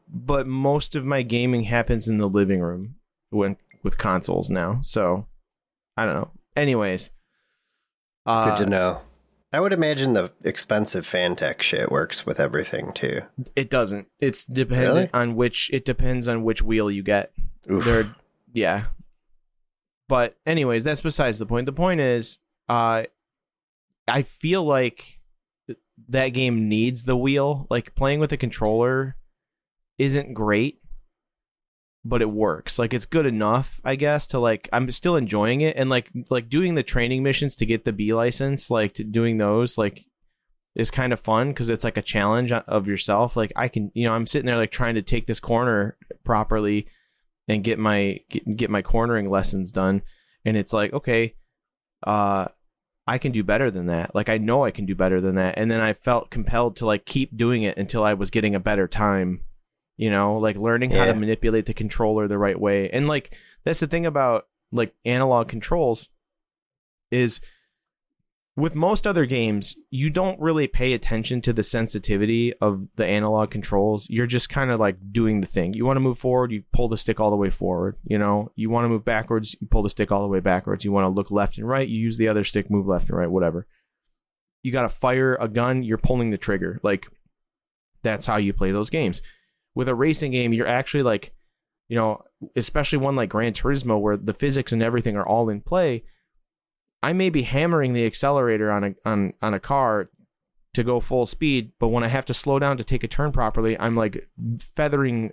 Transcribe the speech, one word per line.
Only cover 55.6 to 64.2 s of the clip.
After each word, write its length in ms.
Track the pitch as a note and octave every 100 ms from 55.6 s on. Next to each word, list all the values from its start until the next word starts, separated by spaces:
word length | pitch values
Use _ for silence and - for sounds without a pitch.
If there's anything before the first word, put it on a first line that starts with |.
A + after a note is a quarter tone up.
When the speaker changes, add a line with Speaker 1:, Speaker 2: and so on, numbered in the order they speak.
| A2
Speaker 1:
then 120 | A2+
I 120 | A2
felt 360 | G#2 - A#2+ -
compelled 460 | A#2+ G#2 A#2 A#2+ -
to, 100 | A2
like, 180 | G#2
keep 320 | - C3+ C3 A2
doing 260 | A#2 B2
it 120 | G#2 -
until 280 | G2 A#2
I 100 | G#2+
was 160 | G2+ G2+
getting 240 | A2+ G#2
a 60 | G2
better 260 | G2 G2+ F#2
time, 540 | - G#2 G2 F#2 F2+ - - _ _ _ -
you 140 | A2
know, 280 | G2+ G2+ A2
like, 180 | G#2+ G2
learning 360 | A2+ A#2 B2+
how 140 | A#2+ A#2
to 40 |
Speaker 2:
Yeah. 80 | G2
Speaker 1:
manipulate 480 | G#2+ A2 A2+ A2 G#2
the 80 |
controller 540 | - G#2+ - A2 G#2+ G#2
the 100 | G2+
right 220 | G2+ F#2
way. 280 | G2+ G2+ F#2+
And, 180 | B2+ D3
like, 280 | D3 - - - _
that's 160 | - D#3+
the 80 | D#3
thing 180 | E3+ E3+
about, 400 | D3